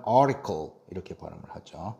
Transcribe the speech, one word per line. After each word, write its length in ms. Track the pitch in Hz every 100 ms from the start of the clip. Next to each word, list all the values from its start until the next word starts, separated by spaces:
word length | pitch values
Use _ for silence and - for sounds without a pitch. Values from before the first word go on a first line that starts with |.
| -
article 640 | 123 139 135 - 82 78 - -
이렇게 260 | 92 - -
발음을 260 | - 82 -
하죠. 420 | - - - 90